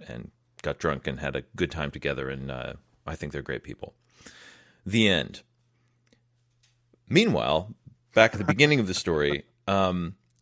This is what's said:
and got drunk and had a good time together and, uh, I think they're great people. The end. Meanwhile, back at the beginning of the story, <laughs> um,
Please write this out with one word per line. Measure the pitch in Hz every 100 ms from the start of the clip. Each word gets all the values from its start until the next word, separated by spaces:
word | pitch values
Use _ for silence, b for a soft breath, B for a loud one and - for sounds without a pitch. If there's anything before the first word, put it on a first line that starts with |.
| -
and | 60 - - _ -
got | 76 71
drunk | 82 67 78
and | 67
had | 71 67
a | - -
good | 85
time | 80 71
together | 69 71 67 65
and, | 67 67
uh, | 65 62 - _ _ -
I | 80
think | 73
they're | 71
great | 69 64
people. | - - - - _ b b b b b b b 98
The | 110 107
end. | 85 60 - - _ _ _ _ _ _ _ _ _ _ _ _ _ _ _ _
Meanwhile, | 151 226 98 58 78 104 - - - _
back | - 110
at | 98
the | 98
beginning | 104 147 143
of | 98
the |
story, | 92 - 78 73 71 - _
<laughs> | -
um, | 98 95 90 85 - _ _